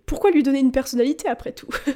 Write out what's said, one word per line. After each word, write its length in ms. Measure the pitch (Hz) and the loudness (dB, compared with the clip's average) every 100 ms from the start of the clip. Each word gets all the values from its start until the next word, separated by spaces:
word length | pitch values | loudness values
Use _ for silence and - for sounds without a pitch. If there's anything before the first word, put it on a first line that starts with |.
| - | -8
Pourquoi 240 | 302 403 | 0 4
lui 140 | 311 | 4
donner 160 | 269 277 | 2 2
une 120 | 262 | 2
personnalité 540 | 262 254 240 254 311 359 | 2 -2 0 0 0 -4
après 260 | 240 - | -4 -8
tout ? 160 | - - - 294 | -14 -10 -6 -4